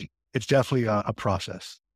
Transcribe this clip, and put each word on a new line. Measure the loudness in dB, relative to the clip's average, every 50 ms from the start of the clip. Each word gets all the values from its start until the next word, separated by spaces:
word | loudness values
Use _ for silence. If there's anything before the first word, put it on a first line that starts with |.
| -16 -16 -16 _ _ _ -4
it's | -4 0
definitely | 4 4 4 4 4 2 0 2 2
a, | 2 0 0
a | -2 -4
process, | -2 0 0 0 0 -2 -6 -10 -12 -12 -16 -18 -20 _ _ _